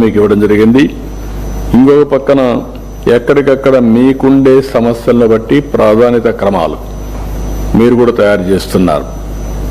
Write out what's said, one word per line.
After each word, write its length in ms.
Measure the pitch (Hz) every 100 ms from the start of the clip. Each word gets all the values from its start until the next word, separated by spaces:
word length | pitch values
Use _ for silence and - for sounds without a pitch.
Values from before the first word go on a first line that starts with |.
మీకు 140 | 113 104
ఇవ్వడం 180 | 104 101
జరిగింది. 400 | 104 104 110 131 - - - - - - - - - 117
ఇంకొక 280 | 135 143 143
పక్కన 260 | - - 139 127 110 - - - - - 120
ఎక్కడికక్కడ 600 | - 143 135 127 135 131 117
మీకుండే 600 | 117 131 135 135 139 135 135 135
సమస్యలను 540 | 123 117 117 131 120 113
బట్టి 240 | 110 113 139 143
ప్రాధాన్యత 540 | 113 107 110 120 120 113 -
క్రమాలు 380 | 101 95 80 76 - - - - - - - - - -
మీరు 160 | 120 120
కూడా 120 | 120 117
తయారు 240 | 104 101 92
చేస్తున్నారు. 560 | 92 - 98 90 73 67 - - - - - -